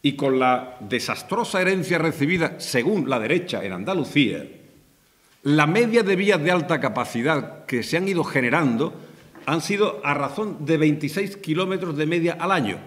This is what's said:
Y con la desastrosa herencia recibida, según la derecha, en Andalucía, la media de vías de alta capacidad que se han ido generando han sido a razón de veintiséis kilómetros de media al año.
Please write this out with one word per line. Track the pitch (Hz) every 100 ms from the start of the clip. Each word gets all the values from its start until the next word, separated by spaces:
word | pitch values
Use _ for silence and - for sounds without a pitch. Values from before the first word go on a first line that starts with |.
Y | 147
con | 139 139 131
la | 127 127 - -
desastrosa | 101 120 - 110 - 208 208 190
herencia | 180 190 156 170
recibida, | 160 135 143 180 156 -
según | - 127 131 214 131
la | 123
derecha, | 110 175 - 101
en | 98
Andalucía, | 90 107 190 127 143 117 80 65 - - - _ _ _ _ _ _
la | 139 151 151
media | 196 240 226
de | 196 185
vías | 202 185
de | 147
alta | 180 156 156
capacidad | 123 117 117 117 131 147 113 - -
que | 123
se | - 160
han | 196
ido | 175
generando | 143 139 123 151 143 113 156 - - - - - -
han | 160
sido | - 202 208 -
a | 143
razón | 143 139 202 214 160 147
de | 160
veintiséis | 151 151 - 196 202 -
kilómetros | - 156 185 190 175 147
de | 156
media | 170 165
al | 160 175
año. | 185 107 80